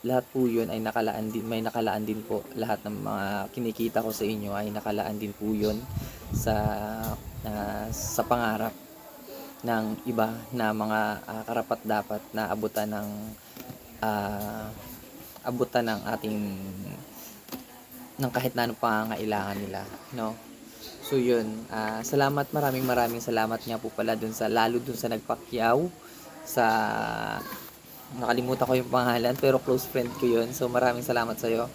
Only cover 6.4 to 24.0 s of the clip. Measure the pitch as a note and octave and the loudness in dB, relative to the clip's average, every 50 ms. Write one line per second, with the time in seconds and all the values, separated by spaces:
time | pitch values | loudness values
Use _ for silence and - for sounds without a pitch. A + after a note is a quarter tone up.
6.4 | - A#2 A2 G#2+ G#2+ G#2+ G#2+ G#2 G#2 G#2+ A2 A2 A2 A2 A2 A2 - - - - | 2 2 2 4 4 2 0 0 -4 -4 -6 -6 -4 -4 -6 -6 -8 -10 -12 -8
7.4 | - A2 G#2+ G#2 G2+ G#2 G#2 G#2 G#2 A2+ A#2 - - - - - A2+ - B2 A#2+ | -6 -6 -4 -2 -2 -2 -4 -4 -4 -4 -6 -6 -4 -4 0 0 2 4 4 4
8.4 | A#2+ A2+ A2 G#2+ A2 A2+ - - - - - - - - - - - - - - | 4 2 2 2 0 -2 -4 -8 -16 -18 -18 -18 -18 -18 -18 -18 -14 -14 -14 -12
9.4 | - - - - - A#2+ A#2 A2+ A2 A2 G#2+ - - B2+ A#2+ A2+ A2 A2 A2+ A#2 | -12 -14 -16 -8 0 2 2 2 2 0 -2 -4 -4 -2 2 2 2 2 2 -4
10.4 | A2+ A2+ B2 B2 A2+ A2 G#2+ G#2+ G#2+ G#2+ A2 A2 G#2+ G#2+ G#2+ - - - G#2 A2 | -8 -6 -2 0 2 2 2 2 0 2 2 2 4 2 0 -2 -6 -8 -8 -8
11.4 | A2 A2+ A#2 A#2 A2 - A#2+ A2+ - A2 A2 G#2+ G2+ - G#2+ G#2 - - - G#2+ | -4 -2 0 0 0 0 -2 -2 0 0 0 0 0 0 -4 -6 -6 -6 -4 -2
12.4 | A2 F2+ F#2+ G#2+ G#2+ G#2+ - A2+ G#2+ G#2+ G#2 G#2 G#2 G#2 G#2 G#2 G#2+ A2 A2 - | 0 0 0 0 0 0 0 0 0 0 -2 -4 -4 -6 -6 -8 -8 -10 -12 -14
13.4 | - - - - - - - - - - - - - A2 G#2+ G#2 G2+ G2 G#2 G2+ | -16 -18 -16 -16 -14 -14 -14 -16 -16 -18 -8 -2 0 0 2 2 0 -2 -2 -4
14.4 | G#2 G#2 A2 A2 G#2+ G#2+ A2 - - - - - - - - - - - - - | -4 -6 -6 -8 -8 -10 -10 -12 -12 -14 -14 -14 -16 -18 -18 -18 -18 -16 -18 -8
15.4 | - - B2 B2 B2+ A#2 - B2 A#2+ A2+ A2 G2+ F2+ G2+ A#2 A2 - A2 G#2+ G#2+ | -6 -4 0 0 0 2 2 2 2 2 0 0 0 -2 -2 -2 -2 -2 -2 -2
16.4 | G#2 G2+ G2 F#2+ G2 G2 F#2+ F#2+ G2 - - - - - - - - - - - | -2 -2 -4 -6 -8 -8 -8 -8 -8 -10 -10 -10 -12 -14 -16 -16 -16 -16 -16 -18
17.4 | - - - - - - - - - - - - - - - - C#3 B2+ A#2+ B2+ | -14 -12 -12 -12 -12 -14 -18 -20 -18 -18 -16 -16 -16 -16 -6 -2 -2 0 0 2
18.4 | B2+ C3+ B2+ B2 A#2+ A#2+ A2+ - - A#2 A2 G#2+ A2 A2 A2 - G#2+ G#2+ G#2+ G#2 | 0 0 2 2 0 0 0 2 2 4 4 4 2 0 -2 -2 -2 0 0 0
19.4 | G2 G2 G2+ G2+ G2+ F#2+ F#2 G2 G2 G2 - - - - - B2 A2+ G#2+ A2+ - | 0 -2 -4 -4 -4 -6 -6 -6 -8 -8 -12 -14 -14 -12 -6 -4 -4 -4 -4 -6
20.4 | - - - - - - - - - - - - - - C#3+ C3+ B2 B2 B2 A#2 | -12 -18 -18 -18 -20 -20 -18 -16 -16 -16 -14 -12 -6 0 2 2 4 6 6 4
21.4 | A2+ A2 A2 A2 A2+ - - A2 A2 G#2+ A2 A2 A#2+ - - C#3+ C#3 C#3 C#3+ C#3+ | 4 0 -4 -6 -8 -6 -4 -2 -2 -2 -2 -4 -2 0 4 4 4 4 4 2
22.4 | C#3 - - D3+ D3 C#3 C3 C3 C3 B2+ B2 A#2+ A#2+ A#2 A#2 A#2 A#2 - A#2 A2+ | 0 0 0 0 2 2 2 2 2 2 4 4 4 2 2 -2 -2 0 2 2
23.4 | A2 A2 A2+ A2+ - A#2 A#2 A2+ - A2+ - - | 2 2 0 -2 -4 -4 -6 -4 -4 -6 -2 -2